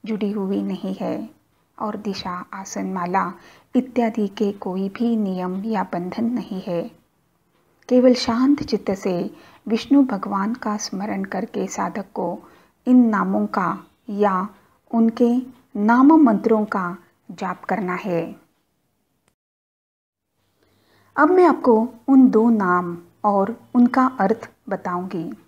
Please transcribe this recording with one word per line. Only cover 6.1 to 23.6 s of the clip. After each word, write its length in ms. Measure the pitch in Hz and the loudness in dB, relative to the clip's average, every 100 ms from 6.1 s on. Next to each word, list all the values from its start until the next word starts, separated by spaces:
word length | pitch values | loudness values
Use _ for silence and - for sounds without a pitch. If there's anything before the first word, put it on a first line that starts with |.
| - 233 | -4 -4
नहीं 360 | 240 180 190 | -4 -6 -10
है। 200 | 190 175 - - _ _ _ _ _ _ _ _ - | -6 -6 -6 -14 _ _ _ _ _ _ _ _ 2
केवल 240 | 247 254 | 4 6
शांत 500 | 240 - 233 262 285 | 4 0 0 2 2
चित्त 280 | - 208 - | 0 -4 -2
से 400 | 190 202 175 175 - - _ - | -4 -4 -4 -6 -12 -20 _ -4
विष्णु 360 | 220 - 277 | -4 2 4
भगवान 500 | 262 202 196 196 202 | 4 0 -4 -4 -4
का 240 | 240 220 208 | -4 -6 -6
स्मरण 460 | - 190 208 196 | -6 -8 -6 -6
करके 440 | 196 196 220 208 190 | -6 -6 -6 -6 -6
साधक 440 | - 190 175 196 | -6 -6 -8 -10
को 140 | - 185 - - _ _ _ - | -6 -6 -6 -14 _ _ _ 2
इन 180 | 254 233 | 4 4
नामों 400 | 208 190 202 208 | 2 0 -2 -2
का 200 | - 180 196 - _ - | -2 -2 -6 -12 _ -12
या 380 | 202 208 190 196 - _ _ _ | -2 0 0 -4 -12 _ _ _
उनके 380 | 226 226 226 240 247 254 - _ 208 | 0 0 2 2 2 -4 -16 _ -2
नाम 360 | 208 240 277 | 2 6 8
मंत्रों 520 | 320 277 202 214 220 208 | 8 6 4 2 2 0
का 320 | 202 180 190 _ _ _ | -4 -6 -10 _ _ _
जाप 320 | 175 190 180 - | -10 -10 -10 -6
करना 300 | 196 185 180 | -4 -4 -6
है। 280 | 208 170 165 - _ _ _ _ _ _ _ _ _ _ _ _ _ _ _ _ _ _ _ _ _ _ _ _ _ _ _ - | -4 -4 -6 -12 _ _ _ _ _ _ _ _ _ _ _ _ _ _ _ _ _ _ _ _ _ _ _ _ _ _ _ 0
अब 160 | 311 | 4
मैं 140 | 359 349 | 6 4
आपको 420 | - 262 220 233 - - | 4 4 4 2 -6 4
उन 220 | 269 247 | 8 8
दो 200 | 208 233 | 6 4
नाम 480 | 226 185 180 175 170 - _ | 2 2 0 -2 -10 -14 _
और 320 | 214 202 196 233 | 0 0 0 -4